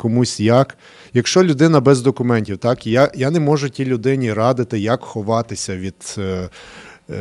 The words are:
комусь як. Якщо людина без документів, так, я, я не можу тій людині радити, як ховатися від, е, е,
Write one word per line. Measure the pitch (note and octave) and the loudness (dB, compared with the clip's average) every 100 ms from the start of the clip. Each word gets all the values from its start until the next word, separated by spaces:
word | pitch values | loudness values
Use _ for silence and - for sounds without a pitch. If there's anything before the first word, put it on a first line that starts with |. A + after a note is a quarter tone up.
комусь | A#2+ A#2 B2 - | 0 0 0 0
як. | G#2+ B2 C3+ - - - - | 4 4 2 -4 -20 -20 -4
Якщо | B2 A#2 F#3 | -2 2 2
людина | F#3 C3+ E3 D#3 | 4 4 4 4
без | B2+ C3+ | 4 4
документів, | B2+ - A#2+ A#2 G2+ F#2+ | 2 0 0 0 -2 -4
так, | A#2 B2+ A2+ | -2 -2 0
я, | A#2 D3 - | 2 2 0
я | C3 | -2
не | E3+ | 0
можу | D3 D3+ C#3 | 0 0 -2
тій | - C3 | -4 -4
людині | B2 A#2+ C3+ A#2+ | -2 0 -2 -2
радити, | G#2 A#2 B2+ A#2 A2 | 0 0 0 -2 -4
як | G#2 B2+ | -2 -2
ховатися | - A2+ G#2 A#2 A2+ G2+ - F#2 | -4 -8 -2 -2 -4 -8 -10 -8
від, | F#2+ - - - | -10 -12 -14 -8
е, | |
е, | F#2+ F#2 F2+ - - - - - - - | -6 -6 -8 -14 -20 -20 -20 -20 -14 -12